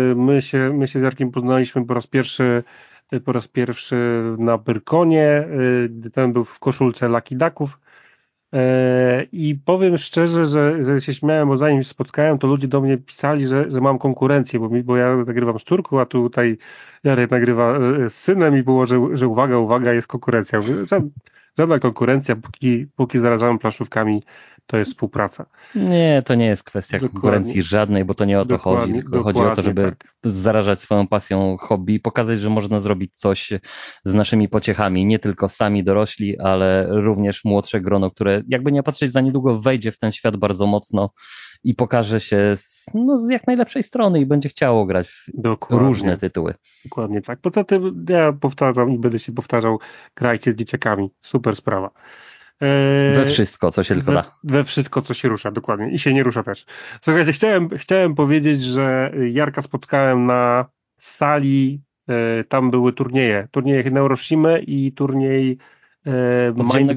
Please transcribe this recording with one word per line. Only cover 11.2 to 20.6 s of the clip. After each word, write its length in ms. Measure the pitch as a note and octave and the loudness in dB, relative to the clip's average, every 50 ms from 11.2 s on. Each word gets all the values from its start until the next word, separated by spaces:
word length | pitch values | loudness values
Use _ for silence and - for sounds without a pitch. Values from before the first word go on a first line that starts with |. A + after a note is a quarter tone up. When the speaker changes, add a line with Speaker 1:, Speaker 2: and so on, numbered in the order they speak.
| - D3 D#3 D#3 D3+ C#3 | 0 0 2 2 2 2
Speaker 1:
bo 100 | C#3 C3 | 2 2
zanim 240 | D3 D3+ C#3+ C3+ C3 | 2 2 2 2 0
się 60 | - | -4
spotkałem, 500 | - - B2 - - - D3 D#3 D3+ B2+ | -6 -8 -10 -6 -2 0 0 2 2 2
to 80 | - | 2
ludzie 220 | C3 C#3 C#3 C#3 C3 | 0 0 0 0 0
do 120 | C3 C#3 | 0 0
mnie 180 | C3+ C3+ C3+ B2+ | 2 0 0 -2
pisali, 500 | C3+ - - - - C#3+ D3+ D3 C#3 B2+ | -4 -8 -12 -6 -4 -2 0 0 0 0
że, 220 | C3 C#3 D3 - | 0 0 0 0
że 100 | C#3 B2+ | -2 0
mam 180 | B2+ C#3 C3+ B2 | 2 2 2 2
konkurencję, 640 | - C#3 B2+ - C3 C3 C#3+ C#3+ B2 - - A#2 | 0 -2 0 0 2 2 2 2 2 0 -2 -2
bo 80 | A2+ A2 | -2 0
mi, 140 | A#2 B2 B2 | -2 -2 0
bo 140 | B2 B2 | 0 2
ja 200 | B2 B2 B2+ B2+ | 2 2 2 2
nagrywam 420 | B2+ A#2+ A#2+ A#2 A#2+ A#2+ A#2 A2 A2 | 2 0 -2 -2 0 0 0 -2 -4
z 60 | - | -2
córką, 360 | - F3 F#3 F#3 - C#3+ C3+ | 0 0 0 0 0 0 0
a 60 | B2 | 0
tutaj 520 | - - B2+ A#2+ A#2+ - B2+ A#2+ A#2 A2 A2 - - - - - - - _ - | 0 0 0 0 0 0 0 0 0 0 -2 -6 -14 -20 -20 -20 -20 -18 _ 0
Jarek 260 | C#3+ C3+ B2 B2 A2+ | 2 2 2 2 2
nagrywa, 480 | B2+ B2 A#2 A#2+ A#2+ A2+ A#2+ A#2 B2+ C#3+ | 2 2 2 2 2 2 2 2 2 2
e, 320 | B2+ B2 C#3 D3 B2 A2+ | 2 2 2 0 0 -2
z 40 | - | -4
synem 420 | - - - G3 F#3+ E3+ D#3 C#3+ | -4 -2 0 2 4 4 4 4
i 60 | C3+ B2+ | 4 4
było, 240 | B2+ C3 C3 B2+ | 4 2 2 4
że, 140 | A#2 B2+ B2+ B2 D3 F3 | 4 2 2 2 2 0
że 120 | C3+ B2+ B2 | 0 0 0
uwaga, 300 | A2 A#2 C3+ C3+ B2+ A#2+ | 2 2 2 2 2 2
uwaga, 340 | A2+ G#2+ A#2 B2+ B2 B2 A#2+ | 2 2 2 2 2 2 0
jest 160 | A#2 A#2 - | 0 -2 -4
konkurencja. 500 | - A#2+ - - A#2 A2+ G2+ - - G#2+ | -8 -8 -4 -2 0 0 0 0 -2 -2